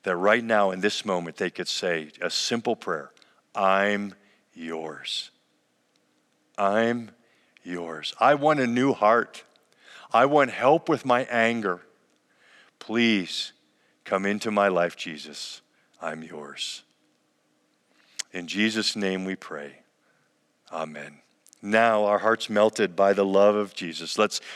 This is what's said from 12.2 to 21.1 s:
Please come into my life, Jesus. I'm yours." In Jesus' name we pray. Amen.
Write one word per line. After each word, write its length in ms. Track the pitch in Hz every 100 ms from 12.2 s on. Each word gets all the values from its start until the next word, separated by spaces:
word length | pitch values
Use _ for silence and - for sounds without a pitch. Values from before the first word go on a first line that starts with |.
| _ _ _ - _ _
Please 720 | - 113 117 104 85 - - _ _ _ _ _
come 220 | - 98 98
into 240 | 104 113
my 160 | 101 101
life, 300 | 87 87 -
Jesus. 680 | - 78 73 73 - - _ _ _ _
I'm 220 | 80 80
yours." 580 | 80 80 71 71 - - _ _ _ _ _ _ _ _ _ _ _ _ _ - -
In 160 | 92 85
Jesus' 480 | 92 107 110 104 110
name 280 | 98 95
we 120 | 95 95
pray. 460 | - 78 71 69 _ _ _ _ _ _ _ _ _
Amen. 480 | 80 80 76 73